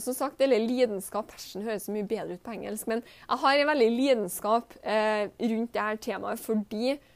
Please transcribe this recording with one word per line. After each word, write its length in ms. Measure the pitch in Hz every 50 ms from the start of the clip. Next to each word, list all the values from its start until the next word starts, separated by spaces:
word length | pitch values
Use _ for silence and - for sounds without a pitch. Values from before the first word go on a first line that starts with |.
| -
som 140 | 247 254 -
sagt, 240 | 262 285 285 -
eller 180 | 269 269 254 208
lidenskap. 680 | 226 226 247 254 254 233 208 190 190 - - 202 233 -
Passion 320 | - - - - - 190 208
høres 220 | 233 220 196 - -
så 80 | 208
mye 120 | 214 208 190
bedre 260 | 220 202 165 165 180
ut 80 | 180 -
på 120 | 233 226 -
engelsk, 320 | - 202 208 208 - -
men 120 | 226 226 233
jeg 340 | - - - - - - 254 320
har 160 | 269 277 285
en 100 | 285 294
veldig 180 | 302 285 233 220 233
lidenskap, 840 | 247 262 277 262 226 202 180 - - - 202 202 196 - - - - -
eh, 460 | - 208 220 214 214 214 214 208 196 - - 220 233 226
rundt 180 | 220 233 233
det 140 | - 202 208
her 160 | 214 214 214 - 240
temaet, 320 | 196 190 202 202 214 233
fordi 560 | - - 226 214 202 - 220 214 240 262 277 285 - _ _